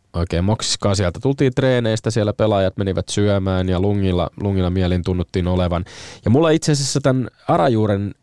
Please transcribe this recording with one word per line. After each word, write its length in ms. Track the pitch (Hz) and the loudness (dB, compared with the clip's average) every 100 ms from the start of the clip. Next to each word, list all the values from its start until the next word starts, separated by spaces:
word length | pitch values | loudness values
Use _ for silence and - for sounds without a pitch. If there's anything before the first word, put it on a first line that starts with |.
| _ | _
oikein 320 | 87 85 82 | -6 -2 0
moksiskaan. 520 | 92 113 - - 104 98 | 0 -2 -2 -2 0 0
Sieltä 240 | 90 85 | -2 -2
tultiin 340 | 131 139 139 | -2 0 0
treeneistä, 560 | 131 131 123 117 110 117 | 2 2 2 0 -2 -2
siellä 220 | 110 104 | 0 0
pelaajat 440 | - 110 101 95 - | 0 2 2 0 0
menivät 320 | 98 90 - | -2 -2 -2
syömään 600 | - 104 101 95 92 92 | 0 2 2 0 0 0
ja 120 | 90 | 0
lungilla, 500 | 101 101 95 90 85 - | 0 0 0 0 -2 -4
lungilla 300 | 101 98 90 | -2 0 0
mielin 320 | 92 90 90 | 0 0 0
tunnuttiin 460 | 85 90 87 95 87 | 0 -2 -2 -2 0
olevan. 360 | 90 87 85 85 - - - | 0 0 -2 -6 -12 -20 -6
Ja 60 | - | 0
mulla 200 | 123 165 | 4 4
itse 220 | 160 - | 2 2
asiassa 280 | 143 135 139 | -2 -2 -2
tän 280 | 135 131 117 - - | 0 0 -2 -8 -2
Arajuuren, 640 | 170 160 113 107 101 101 - | 2 2 2 2 0 -2 -8